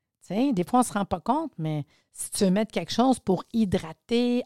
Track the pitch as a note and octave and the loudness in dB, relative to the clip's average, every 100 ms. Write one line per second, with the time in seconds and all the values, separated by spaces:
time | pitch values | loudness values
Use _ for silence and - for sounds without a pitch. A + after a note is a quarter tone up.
0 | _ _ - G#3 C#4+ F#3 F3 B3 A#3 G3+ | _ _ -6 -2 0 0 2 2 2 -2
1 | G3 F3+ - D4 D#4+ - D#3 D3+ - _ | -2 -4 -2 -2 -4 -6 -4 -4 -6 _
2 | _ - - - F#3+ G3 E3 F#3+ E3 - | _ -14 -8 0 2 2 0 -6 -4 2
3 | C4 B3 - A#3+ - A3+ G3+ F3+ D#3+ - | 2 2 0 -2 -2 -2 0 0 -4 -12
4 | - A#3 B3 A#3+ | -2 0 2 0